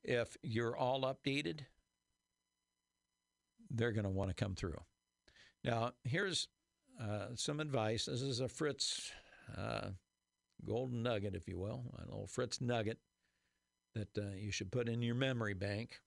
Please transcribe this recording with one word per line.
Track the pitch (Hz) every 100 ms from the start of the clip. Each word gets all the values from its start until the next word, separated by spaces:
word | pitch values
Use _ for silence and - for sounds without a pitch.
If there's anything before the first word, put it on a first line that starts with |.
If | - 123 113 -
you're | - 110 117 -
all | 127 135
updated, | 131 135 143 139 156 156 135 _ _ _ _ _ _ _ _ _ _ _ _ _ _ _ _ _ _ _ 226
they're | 113 117
gonna | 107 101
wanna | 95 95
come | 95 101
through. | 92 92 76 - _ _ _ - - - _
Now, | 131 113 117 -
here's, | - 160 202 - - _ _ _ _ 254
uh, | 107 104 104
some | 127 - 151
advice. | 156 131 110 110 -
This | 120
is | 135 120
a | 127
Fritz, | - 151 135 - - - - - - - 101
uh, | 104 110 101 98 _ _ _ _ _ -
golden | 101 110 131 120
nugget, | 120 110 101
if | 90 90
you | 90
will, | 98 127 123 -
a |
little | 127 104 101
Fritz | - 127 -
nugget | 120 120 107 - _ _ _ _ _ _ _ _ _
that, | 110 101 -
uh, | 101
you | 98 104
should | 95 95
put | 127 117
in | 117
your | 117
memory | 120 131 120 107
bank. | 98 98 104 120 -